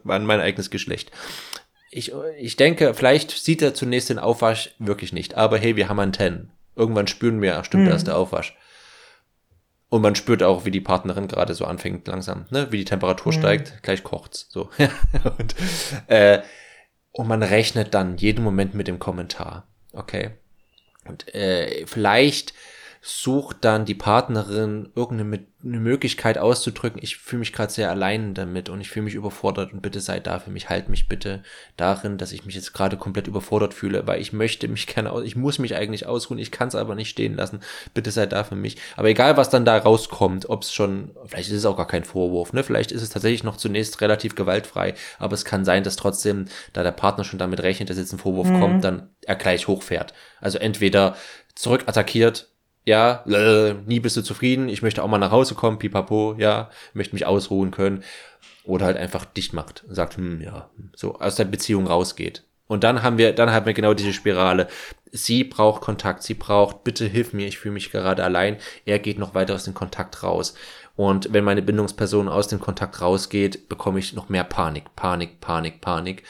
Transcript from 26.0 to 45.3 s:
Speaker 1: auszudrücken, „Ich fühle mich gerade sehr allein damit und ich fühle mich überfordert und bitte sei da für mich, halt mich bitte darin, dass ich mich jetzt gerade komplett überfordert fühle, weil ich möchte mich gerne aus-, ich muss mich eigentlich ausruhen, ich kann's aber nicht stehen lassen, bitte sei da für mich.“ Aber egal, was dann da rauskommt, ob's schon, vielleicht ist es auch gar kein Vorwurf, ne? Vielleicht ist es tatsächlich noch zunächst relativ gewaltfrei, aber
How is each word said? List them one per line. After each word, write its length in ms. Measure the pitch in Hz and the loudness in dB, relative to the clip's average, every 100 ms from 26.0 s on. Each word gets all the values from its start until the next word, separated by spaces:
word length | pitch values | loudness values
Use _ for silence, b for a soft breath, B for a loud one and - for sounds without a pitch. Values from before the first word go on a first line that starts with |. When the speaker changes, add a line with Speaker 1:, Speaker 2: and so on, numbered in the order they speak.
| 127 - 113 110 | 0 0 0 2
Speaker 1:
auszudrücken, 640 | 107 123 - - 117 113 | 2 2 -2 -4 -6 -6
„Ich 140 | - - | -12 -12
fühle 220 | - 120 | -8 -6
mich 120 | 113 | -6
gerade 200 | - 107 | -4 -4
sehr 180 | - 104 | -2 -2
allein 460 | 95 95 110 107 95 | 0 0 -2 -4 -6
damit 340 | 90 90 92 | -6 -6 -8
und 100 | 95 | -12
ich 120 | 98 | -8
fühle 140 | - 107 | -6 -6
mich 100 | 104 | -6
überfordert 580 | 101 - 101 98 95 | -8 -4 -2 -2 -6
und 80 | 101 | -8
bitte 180 | 101 101 | -8 -8
sei 180 | 95 90 | -6 -6
da 180 | 90 90 | -4 -8
für 120 | 98 | -8
mich, 180 | 95 - | -12 -6
halt 180 | 92 - | -4 2
mich 220 | - - | 4 4
bitte 320 | 95 104 98 B B B - | 2 -4 -8 B B B -2
darin, 420 | 87 98 104 98 | 0 0 -4 -6
dass 120 | 92 | -8
ich 140 | 92 95 | -12 -12
mich 80 | |
jetzt 200 | 95 - | -12 -12
gerade 240 | - 98 - | -2 -2 -2
komplett 300 | 98 95 - | -6 -6 -6
überfordert 460 | 101 - 107 104 | -8 -2 0 0
fühle, 320 | - 101 98 - | -2 -4 -2 -2
weil 160 | 90 | -4
ich 120 | 95 | -4
möchte 340 | 107 113 - 113 | -4 -2 -2 -6
mich 180 | 110 - | -6 -6
gerne 260 | - 110 | -4 -4
aus-, 120 | - | -6
ich 120 | 110 113 | -6 -4
muss 220 | 139 139 | -2 -2
mich 180 | 120 90 | -4 -4
eigentlich 300 | 107 107 - | -4 -6 -6
ausruhen, 320 | 120 - 117 | -6 -6 -8
ich 140 | 107 | -10
kann's 240 | - 123 107 | -6 -6 -4
aber 180 | 110 | -6
nicht 160 | 104 110 | -6 -8
stehen 260 | - 113 104 | -4 -4 -4
lassen, 260 | 101 101 B B B - | -6 -8 B B B -6
bitte 160 | 113 | -4
sei 160 | 113 98 | -2 -2
da 160 | 98 | -2
für 120 | 107 98 | -4 -6
mich.“ 220 | 107 - B - | -8 -10 B 0
Aber 140 | 107 | 2
egal, 260 | 107 131 143 | 6 6 6
was 140 | 131 | 6
dann 160 | 127 117 | 6 6
da 120 | 110 | 6
rauskommt, 720 | 104 113 - - 95 95 95 | 6 6 4 0 0 0 -4
ob's 240 | 104 - | -6 -6
schon, 440 | - 101 98 98 - 117 | -2 -2 -2 -8 -16 -14
vielleicht 240 | - 92 | -10 -6
ist 80 | 104 | 0
es 80 | 104 | 0
auch 120 | 92 | 0
gar 100 | 85 | -2
kein 160 | 87 | -4
Vorwurf, 500 | 82 92 90 87 87 | -4 -2 0 0 -2
ne? 100 | 123 | -4
Vielleicht 280 | 135 113 110 | 0 0 0
ist 100 | 117 | -4
es 80 | 113 | -6
tatsächlich 340 | 110 110 117 | -2 0 0
noch 140 | 113 98 | -2 -4
zunächst 420 | 110 101 107 - | -4 -2 -4 0
relativ 340 | 107 107 110 - | 2 2 0 -2
gewaltfrei, 580 | 92 98 - 95 92 - B B | 0 0 -2 -4 -4 -4 B B
aber 160 | 98 | -6